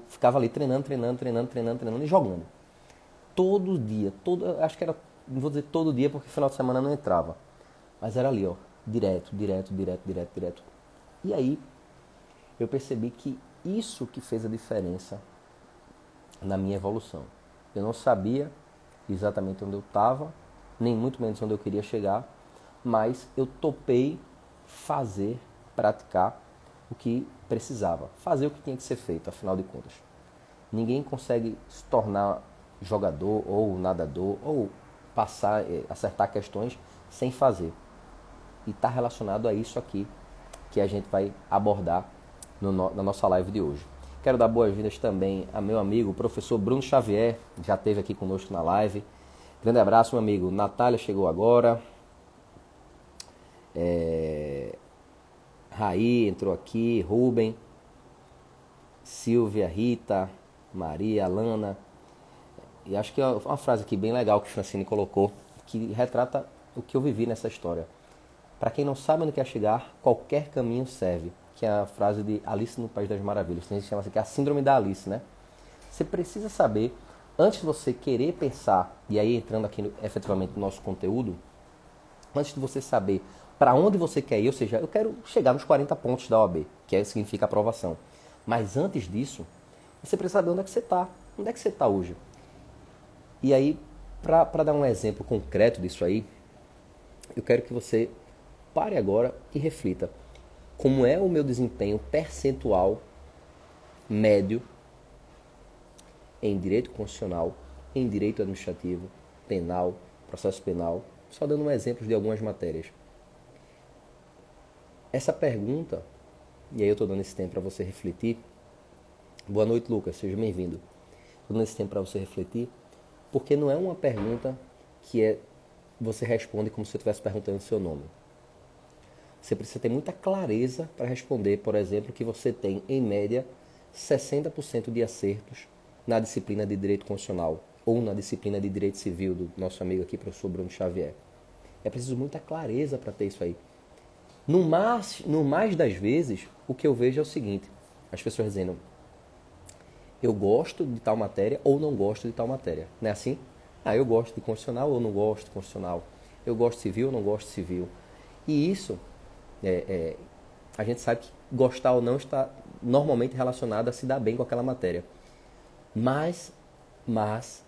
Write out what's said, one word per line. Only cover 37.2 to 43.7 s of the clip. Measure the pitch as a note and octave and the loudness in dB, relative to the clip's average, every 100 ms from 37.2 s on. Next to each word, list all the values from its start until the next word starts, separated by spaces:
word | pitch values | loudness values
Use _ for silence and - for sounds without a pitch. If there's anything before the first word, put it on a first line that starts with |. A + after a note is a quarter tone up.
| C3 | -4
fazer. | B2+ C3+ F2+ E2 - - - - - - - - - - | 2 2 4 -2 -8 -16 -20 -20 -20 -20 -20 -20 -14 -12
E | |
tá | G2 A#2+ | -2 0
relacionado | B2 A#2+ - G#2 G2+ A2+ | 0 -2 -2 -4 -2 0
a | |
isso | G#2+ A2+ - | 0 -2 -6
aqui | - G2 G2+ - - - - - - | -6 -6 -6 -10 -20 -20 -20 -20 -4
que | - | 0
a | - | 2
gente | G2+ - | 0 -2
vai | G2 G2+ - - | 0 0 -4 0
abordar | G2 G#2+ G2+ E2+ F2 - - - - - - | 2 4 2 2 0 -2 -10 -20 -20 -20 -6
no, | G2 | -2
no, | F#2+ F#2 | 2 0
na | G2 | 0
nossa | G2 G2 G2 | -2 2 4
live | F#2 F#2 | 4 2
de | G#2 | 0
hoje. | D#2 | -2